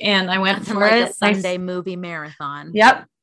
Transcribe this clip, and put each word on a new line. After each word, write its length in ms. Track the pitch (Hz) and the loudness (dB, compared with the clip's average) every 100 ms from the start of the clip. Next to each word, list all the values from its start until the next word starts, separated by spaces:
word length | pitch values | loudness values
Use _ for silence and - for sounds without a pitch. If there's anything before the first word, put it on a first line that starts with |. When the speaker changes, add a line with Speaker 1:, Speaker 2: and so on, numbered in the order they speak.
Speaker 1:
and 300 | 202 196 185 | 0 0 0
I 80 | 190 | 0
went 180 | 190 196 | 0 -2
Speaker 2:
Nothing 140 | - | -4
Speaker 1:
for 60 | 202 | 2
Speaker 2:
like 120 | 208 | 4
a 20 | 226 | 4
Speaker 1:
it. 60 | |
Nice. 160 | 240 - | 2 0
Speaker 2:
Sunday 400 | 208 196 185 180 | 0 0 -2 -4
movie 360 | 180 180 175 180 | -4 -6 -6 -8
marathon. 760 | 175 160 151 - 143 143 156 | -10 -10 -12 -12 -12 -12 -4
Speaker 1:
Yep. 320 | 208 214 - - _ | 4 6 4 -4 _